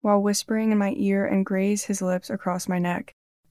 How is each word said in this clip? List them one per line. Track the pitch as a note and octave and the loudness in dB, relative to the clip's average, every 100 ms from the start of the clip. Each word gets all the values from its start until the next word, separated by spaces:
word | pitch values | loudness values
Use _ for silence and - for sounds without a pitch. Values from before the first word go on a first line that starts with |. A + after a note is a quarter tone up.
while | G#3 G#3 | 2 2
whispering | G3+ G3+ - A3 A3 | 2 0 -2 0 2
in | G#3+ | 2
my | G3+ - | 2 0
ear | G3 G3 G3 | 0 2 2
and | G3 | 0
graze | F#3+ F#3+ G3 G#3 | 2 0 0 0
his | - G3 | -2 -4
lips | F#3 F3+ - | -2 -2 -4
across | G3 - F3+ - | -6 -4 -4 -2
my | F3+ | -2
neck. | F3 F3 - - _ _ _ | 0 -2 -6 -18 _ _ _